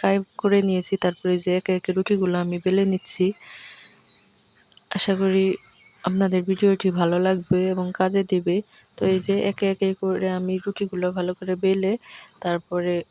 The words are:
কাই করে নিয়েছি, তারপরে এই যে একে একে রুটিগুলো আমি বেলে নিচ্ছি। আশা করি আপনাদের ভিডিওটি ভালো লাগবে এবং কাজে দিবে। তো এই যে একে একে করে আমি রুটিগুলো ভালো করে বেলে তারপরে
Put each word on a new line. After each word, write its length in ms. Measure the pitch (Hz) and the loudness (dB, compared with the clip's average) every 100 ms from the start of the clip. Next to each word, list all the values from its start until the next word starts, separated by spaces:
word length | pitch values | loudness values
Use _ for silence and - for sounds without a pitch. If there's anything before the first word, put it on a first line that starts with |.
কাই 140 | 196 196 190 - | 0 0 -2 -2
করে 160 | 202 202 196 | 2 4 4
নিয়েছি, 260 | 185 - 190 | 0 -2 0
তারপরে 260 | 180 175 180 180 | 0 0 0 0
এই 40 | |
যে 60 | 180 185 | 0 -2
একে 140 | - 185 | 0 -2
একে 120 | - 185 | 0 -2
রুটিগুলো 360 | 190 196 185 175 | 0 0 0 0
আমি 120 | 175 175 | -2 -2
বেলে 180 | 185 190 196 | 0 2 2
নিচ্ছি। 340 | 185 - - 185 - - - - - - - - - _ _ _ _ _ - - 190 | 0 -2 0 0 -2 -12 -20 -20 -20 -20 -20 -20 -20 _ _ _ _ _ -20 -8 -4
আশা 160 | - 190 | -2 0
করি 240 | 190 190 190 - - - - - 190 | 2 2 2 -2 -8 -20 -20 -6 -2
আপনাদের 320 | 190 190 185 180 | 0 2 2 0
ভিডিওটি 400 | 190 202 190 190 180 | 2 2 2 0 2
ভালো 160 | 170 175 185 | 2 2 2
লাগবে 340 | 185 175 180 185 | 0 0 0 2
এবং 120 | 185 180 - | -2 -4 0
কাজে 220 | 190 196 190 | 0 0 0
দিবে। 240 | 180 175 185 - - - - | 0 0 -2 -2 -14 -16 -2
তো 60 | 190 | 0
এই 40 | 185 185 | 0 0
যে 80 | 202 202 | 0 0
একে 160 | - 196 | 0 -2
একে 140 | 190 190 190 | 0 0 0
করে 280 | 190 185 190 185 | -2 0 -2 -2
আমি 160 | 185 185 | -2 -4
রুটিগুলো 420 | 202 - 196 180 180 185 | -4 -6 -4 -2 -2 -2
ভালো 140 | 180 180 | -4 -4
করে 160 | 185 185 | -4 0
বেলে 280 | 190 190 190 233 - - - - | 2 2 0 -2 -6 -20 -20 -8
তারপরে 500 | 180 175 - 175 175 175 160 | -4 -4 -2 -4 0 -2 -4